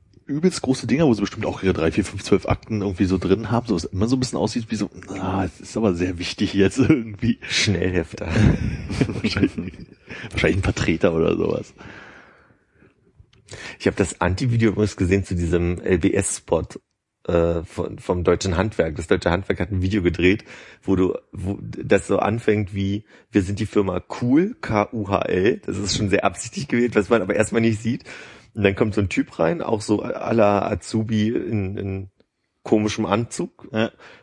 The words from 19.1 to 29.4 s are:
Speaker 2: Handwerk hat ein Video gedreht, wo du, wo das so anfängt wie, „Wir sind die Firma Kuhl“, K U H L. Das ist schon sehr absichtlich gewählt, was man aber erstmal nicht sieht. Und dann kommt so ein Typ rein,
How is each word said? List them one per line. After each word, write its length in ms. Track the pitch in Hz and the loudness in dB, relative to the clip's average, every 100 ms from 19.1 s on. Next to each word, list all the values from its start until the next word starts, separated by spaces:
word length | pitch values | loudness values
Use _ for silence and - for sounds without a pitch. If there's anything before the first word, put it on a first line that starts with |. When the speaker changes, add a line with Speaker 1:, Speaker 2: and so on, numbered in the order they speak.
| 92 - | 0 2
Speaker 2:
Handwerk 280 | 87 95 - | 0 -2 -4
hat 100 | 87 | -2
ein 100 | 98 | -2
Video 200 | 92 104 | 0 2
gedreht, 420 | 90 82 92 107 - - - - | 0 4 4 2 -2 -20 -20 -10
wo 140 | - 95 | -2 2
du, 160 | 92 - - | 2 -2 -10
wo 260 | 98 92 101 | -10 -8 -6
das 460 | 110 - - 98 - | -8 -6 2 2 2
so 120 | 98 | 0
anfängt 540 | 101 117 - 104 98 101 | 0 0 2 0 0 -4
wie, 300 | 98 101 - - _ | -2 -4 -6 -20 _
„Wir 100 | 104 | 0
sind 160 | 92 101 | 0 -2
die 60 | 107 | -2
Firma 340 | 107 95 90 | 0 0 -2
Kuhl“, 540 | - - 120 143 196 - | -6 -4 2 4 2 -2
K 300 | - 107 104 | -2 0 0
U 160 | 113 98 | -2 -2
H 140 | 101 | -2
L. 380 | - 92 101 202 - | 0 2 2 0 -2
Das 120 | 95 | -6
ist 180 | 98 - | -4 -2
schon 140 | 104 | 0
sehr 160 | 92 101 | 2 0
absichtlich 420 | - - - 139 | -4 -10 -8 -4
gewählt, 280 | 120 120 110 | 0 0 2
was 140 | 98 | 2
man 120 | 117 | 2
aber 140 | 95 101 | 2 0
erstmal 260 | 107 117 | 0 2
nicht 200 | 113 107 | 2 0
sieht. 220 | 113 - - - - - - | -2 -4 -8 -18 -20 -20 -14
Und 100 | - | 0
dann 120 | 98 98 | 2 2
kommt 200 | 110 101 | 0 0
so 60 | |
ein 80 | 95 | -2
Typ 300 | - - | 0 -4
rein, 220 | - | 0